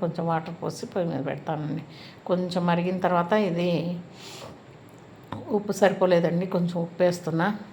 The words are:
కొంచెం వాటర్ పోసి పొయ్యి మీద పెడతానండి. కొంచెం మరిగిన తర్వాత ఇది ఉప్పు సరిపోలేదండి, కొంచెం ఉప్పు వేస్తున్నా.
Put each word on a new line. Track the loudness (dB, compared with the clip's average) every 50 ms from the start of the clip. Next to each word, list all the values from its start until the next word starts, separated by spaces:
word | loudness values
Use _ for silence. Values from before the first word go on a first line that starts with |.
| -2
కొంచెం | -2 -2 -2 0 0
వాటర్ | 0 0 -2 -4 -8 -8
పోసి | -6 -6 -6 -6 -8 -4 -2
పొయ్యి | -2 -2 0
మీద | -2 -4 -4 -4
పెడతానండి. | -6 -6 -4 -4 -4 -4 -4 -4 -6 -6 -8 -10 -16 -18 -20 -20 -18 -8 -2 0
కొంచెం | 0 0 0 0 -2 0 2 2
మరిగిన | 2 2 2 0 0 0 2 2
తర్వాత | 2 2 2 2 2 2 2 2
ఇది | 0 0 0 0 0 0 0 -2 -6 -8 -10 -14 -18 -18 -18 -16 -16 -16 -16 -16 -18 -18 -20 -20 -20 -20 -20 -20 -20 -20 -20 -20 -20 -18 -14 -12 -12 -10 -4 -2 -2 0
ఉప్పు | 0 0 2 6
సరిపోలేదండి, | 6 6 6 6 4 6 6 6 4 4 2 0 0 0 0
కొంచెం | 0 0 0 0 -2 -4
ఉప్పు | -2 0 2 4
వేస్తున్నా. | 4 2 2 -2 -2 0 2 2 0 0 -4 -8 -16